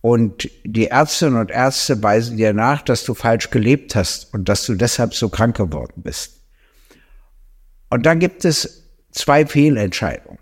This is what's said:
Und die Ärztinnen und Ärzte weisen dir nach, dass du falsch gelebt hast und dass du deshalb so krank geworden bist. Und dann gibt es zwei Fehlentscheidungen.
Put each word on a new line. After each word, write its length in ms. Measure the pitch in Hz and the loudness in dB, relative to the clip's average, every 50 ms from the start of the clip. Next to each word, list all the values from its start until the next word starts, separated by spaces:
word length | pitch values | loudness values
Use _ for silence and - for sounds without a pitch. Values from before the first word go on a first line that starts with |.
Und 500 | - 113 120 117 117 104 95 - - - - _ _ | 2 2 2 2 2 0 -2 -6 -12 -12 -12 _ _
die 240 | - 107 110 110 - | -6 0 0 0 2
Ärztinnen 500 | - 131 156 151 - - 175 151 131 117 | 2 2 2 2 0 0 0 2 2 0
und 120 | 110 92 | -2 -2
Ärzte 520 | 87 117 127 135 131 - - - 139 107 | -2 0 0 0 0 -2 -2 -2 -2 0
weisen 340 | 107 104 104 113 117 120 117 | 2 2 2 2 0 -2 -2
dir 160 | 107 110 107 | 0 0 2
nach, 300 | 104 107 113 127 143 143 | 2 2 2 0 0 0
dass 220 | - - 127 - - | 0 -2 -2 -2 -2
du 100 | - 117 | -6 -8
falsch 360 | - - 117 113 113 - - | -2 0 0 0 0 -2 -2
gelebt 440 | - 127 107 113 135 139 - - - | 0 0 4 4 2 2 0 -4 -2
hast 380 | 107 92 - - - - _ - | -2 -2 -2 -4 -10 -12 _ -8
und 140 | 107 92 95 | -6 -2 -2
dass 160 | 101 95 - | -2 -2 -2
du 80 | - 113 | -4 -2
deshalb 400 | 90 117 120 - - 120 113 - | 0 0 -2 0 -2 -2 -2 -2
so 140 | - 120 101 | -4 -4 -4
krank 280 | - - 113 120 113 | 0 0 0 0 2
geworden 460 | - 104 85 76 73 60 58 - - | 0 -2 -4 -4 -8 -10 -12 -14 -14
bist. 380 | - - - - - - - _ _ _ _ _ _ _ _ _ _ _ - _ _ _ - - _ _ _ - - _ _ _ _ _ _ _ _ _ | -12 -12 -10 -10 -12 -14 -18 _ _ _ _ _ _ _ _ _ _ _ -20 _ _ _ -20 -20 _ _ _ -20 -20 _ _ _ _ _ _ _ _ _
Und 160 | - 123 - | -4 2 2
dann 120 | 160 165 165 | 4 4 4
gibt 260 | 170 175 - - - | 2 0 -2 0 0
es 460 | 175 151 - - - - - _ _ _ _ _ _ | 0 0 0 -4 -8 -12 -20 _ _ _ _ _ _
zwei 360 | _ - - - 143 147 156 | _ -6 0 2 4 4 4
Fehlentscheidungen. 920 | 139 - 151 143 151 147 113 104 92 - - - 85 65 - - - - - | 2 4 4 4 4 4 2 0 -2 -4 -4 -4 -4 -6 -8 -14 -20 -20 -20